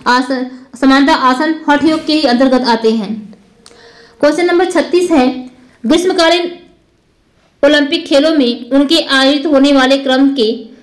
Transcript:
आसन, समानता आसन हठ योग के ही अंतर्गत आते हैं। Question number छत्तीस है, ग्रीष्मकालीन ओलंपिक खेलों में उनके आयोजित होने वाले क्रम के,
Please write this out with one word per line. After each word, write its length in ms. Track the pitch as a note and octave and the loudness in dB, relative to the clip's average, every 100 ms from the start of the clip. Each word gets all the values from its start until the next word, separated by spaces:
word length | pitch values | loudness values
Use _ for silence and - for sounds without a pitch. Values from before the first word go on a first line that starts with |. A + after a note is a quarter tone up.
| - | -2
आसन, 440 | B3 C4 C4 B3+ - - - | -2 -2 -6 -8 -12 -20 -4
समानता 320 | C4+ C#4 C#4+ | 2 2 2
आसन 420 | D#4 B3+ C4 D#4 D#4 - | 2 0 0 -2 -4 -2
हठ 140 | C#4+ | 0
योग 220 | D#4 D#4 - | 0 -2 -2
के 80 | |
ही 80 | D#4 | 0
अंतर्गत 400 | C#4+ A#3+ C4+ B3+ | 0 2 2 2
आते 300 | B3 A3+ A3 | 0 0 0
हैं। 420 | A3 G3 - - - _ _ - - - - - - | -2 -4 -10 -12 -20 _ _ -20 -20 -20 -20 -20 -4
Question 260 | D4 D#4 F4 | -2 0 0
number 260 | F4 F#4 | 0 0
छत्तीस 400 | E4 - F4 F4+ | -2 -2 -2 0
है, 400 | D#4+ B3+ - - - _ _ A3 | 2 0 -2 -10 -20 _ _ -2
ग्रीष्मकालीन 760 | E4 F#4 - E4 F4 F4 - - _ _ _ _ _ _ _ _ _ C#4+ | 0 0 0 0 0 -2 -10 -20 _ _ _ _ _ _ _ _ _ 0
ओलंपिक 400 | D4 C#4+ E4 - | 2 0 -4 -2
खेलों 300 | C#4+ D#4 D#4+ | 0 2 2
में 320 | A#3+ A#3+ - | 0 -2 -2
उनके 300 | C4+ C#4+ D#4+ | 0 2 0
आयोजित 460 | - C4+ C4+ D4 D#4 | 0 0 2 0 0
होने 280 | C#4 C#4 | 2 4
वाले 240 | C#4 C4 C#4 | 2 2 0
क्रम 380 | C4+ C4 C#4 C4+ | 0 0 2 2
के, 400 | A3 A3+ - - | -2 -2 -10 -20